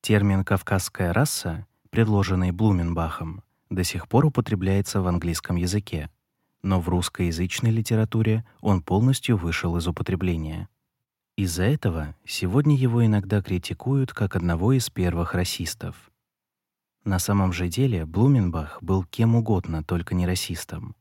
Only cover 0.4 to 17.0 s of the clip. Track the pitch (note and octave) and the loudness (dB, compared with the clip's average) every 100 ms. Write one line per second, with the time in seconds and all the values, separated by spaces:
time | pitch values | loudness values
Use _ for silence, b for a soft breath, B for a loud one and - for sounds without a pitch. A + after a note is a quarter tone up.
0.4 | F#2+ F#2+ - G2 - - F2+ E2+ D3+ - | 0 -2 0 -2 -2 -2 0 2 0 -2
1.4 | F2+ E2 - _ _ - A2 G2+ F#2 F#2 | -6 -8 -12 _ _ 0 2 2 2 2
2.4 | F2+ F2 A2 F#2 E2+ E2+ D#2+ - D#2+ F#2+ | 0 2 2 2 0 -2 -4 -6 -10 -12
3.4 | _ _ _ F#2 F2+ F2+ - A#2 D3+ C3 | _ _ _ -4 -2 -4 0 2 4 2
4.4 | A2+ G2+ F#2 G2 G2 G2+ F2+ F2 E2+ D#2+ | -2 -2 0 0 0 0 0 0 -2 -4
5.4 | - F2 F2+ G#2 G2+ D#2+ D2+ _ _ _ | -2 -2 0 -2 -4 -8 -8 _ _ _
6.4 | _ _ G2 F#2 E2+ F2+ F2 - F2 D#2+ | _ _ 0 0 2 0 -2 -2 -2 -2
7.4 | F2+ - A#2 A2+ G#2+ A2+ A2 A2+ A2 A2 | -4 0 0 0 0 0 2 2 2 0
8.4 | b b - F#2 - F#2+ B2 C3 - G#2+ | b b 0 0 2 2 4 2 2 0
9.4 | E2+ E2 F2 E2+ E2+ E2+ - F2+ F#2 E2 | 0 -2 -2 -2 -2 -4 -2 0 0 -2
10.4 | D#2 D#2 G2+ _ _ _ _ _ _ - | -4 -8 -10 _ _ _ _ _ _ -4
11.4 | G2 E2 G2 D3+ G2 E2 D2+ - - - | -2 0 0 2 0 -2 -6 -10 -10 -4
12.4 | F#2 A#2+ D3 C#3 B2+ A#2 A2+ G#2 F#2 G#2 | 0 2 4 4 4 4 4 4 2 -2
13.4 | - F2+ - E2 B2 C3+ C3 - G2+ F2+ | 0 -4 -4 -6 -2 0 -2 -2 -2 0
14.4 | F2 E2+ G2+ C3 A2+ - F2+ E2 E2+ F2+ | 0 2 2 2 0 -2 -2 0 -2 -2
15.4 | F2+ - E2+ - - - _ _ _ _ | -2 -4 -8 -8 -10 -12 _ _ _ _
16.4 | _ _ _ _ _ _ | _ _ _ _ _ _